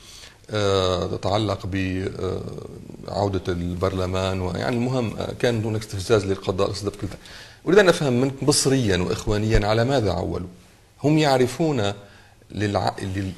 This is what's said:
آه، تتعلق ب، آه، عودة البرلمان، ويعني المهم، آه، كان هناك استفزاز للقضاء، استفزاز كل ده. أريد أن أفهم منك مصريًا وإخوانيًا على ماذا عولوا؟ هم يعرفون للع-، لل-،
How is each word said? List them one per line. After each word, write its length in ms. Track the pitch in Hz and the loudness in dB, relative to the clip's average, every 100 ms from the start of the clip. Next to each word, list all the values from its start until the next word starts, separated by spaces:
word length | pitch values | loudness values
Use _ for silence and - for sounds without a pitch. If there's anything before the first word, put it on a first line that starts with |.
| - - - - - | -20 -20 -20 -20 -6
آه، 580 | 107 101 98 92 90 90 - | 0 2 4 2 0 -2 -4
تتعلق 480 | 95 101 104 95 92 | 0 0 0 -2 -4
ب، 100 | 95 95 92 98 - | -2 -2 -2 -4 -4
آه، 220 | 92 92 - - - - - - - | -4 -4 -8 -12 -14 -16 -16 -14 -6
عودة 340 | 95 101 92 95 | 0 0 0 -2
البرلمان، 960 | 87 87 87 92 95 90 92 95 95 | -4 -4 -2 -2 0 -2 0 -2 -2
ويعني 340 | 90 92 131 120 | -4 -2 -2 -2
المهم، 420 | 123 131 107 - | -2 -2 -4 -4
آه، 160 | 95 104 | -8 -2
كان 260 | 123 117 107 | 0 0 -2
هناك 160 | 107 | -4
استفزاز 440 | - 98 90 110 95 | -6 -6 2 2 2
للقضاء، 460 | 95 - 95 98 | -2 -2 0 0
استفزاز 220 | 101 101 - | -2 -6 -6
كل 60 | 104 | -10
ده. 100 | - - - - - - | -10 -16 -20 -20 -10 4
أريد 120 | 196 | 6
أن 100 | 185 | 6
أفهم 320 | 165 147 120 | 4 4 2
منك 220 | 135 131 | 2 0
مصريًا 540 | 135 143 139 135 107 87 | 2 2 4 2 4 2
وإخوانيًا 680 | 90 - - 104 107 110 104 | 2 -2 0 0 2 2 4
على 160 | 113 120 | 2 2
ماذا 260 | 139 101 | 2 0
عولوا؟ 360 | 87 90 87 87 - - - _ - | 0 -2 -4 -8 -14 -20 -20 _ -4
هم 140 | 139 156 | 2 4
يعرفون 760 | 151 131 123 - 165 135 101 101 - - - - - | 4 4 2 2 0 0 -2 -4 -12 -20 -20 -20 -12
للع-، 480 | - 104 98 120 - | -4 -2 0 -2 -4
لل-، 300 | 98 98 95 | -6 -4 -6